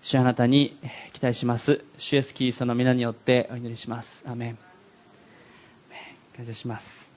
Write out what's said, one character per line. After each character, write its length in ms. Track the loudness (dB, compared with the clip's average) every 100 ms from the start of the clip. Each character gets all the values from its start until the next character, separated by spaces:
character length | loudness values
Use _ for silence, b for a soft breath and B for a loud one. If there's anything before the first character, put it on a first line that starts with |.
主 160 | 0 4
あ 60 |
な 100 | 4
た 140 | 4 6
に、 280 | 6 4 -2
え 40 | -14
ー、 260 | -14 -18
期 100 | -4
待 160 | -2 0
し 80 | 0
ま 120 | 0
す。 260 | 2 0 0 -14
主 160 | 0
イ 20 | 0
エ 60 |
ス 120 | 0
キ 100 | -2
リ 80 | -2
ス 60 | 0
ト 80 | -2
の 80 |
皆 200 | 2 2
に 80 | 2
よ 100 | 0
っ 20 |
て 340 | -4 2 2 2
お 40 | -6
祈 120 | -10
り 80 | -10
し 120 | -8
ま 140 | -10
す。 220 | -10 -16 -12
ア 60 |
ー 20 |
メ 160 | -8 -8
ン。 80 | -10 -18 -20 -20 _ _ -20 B B B B B B _ B B B _ -18
感 80 |
謝 80 | -12
し 140 | -10 -8
ま 120 | -8
す。 320 | -12 -18 -20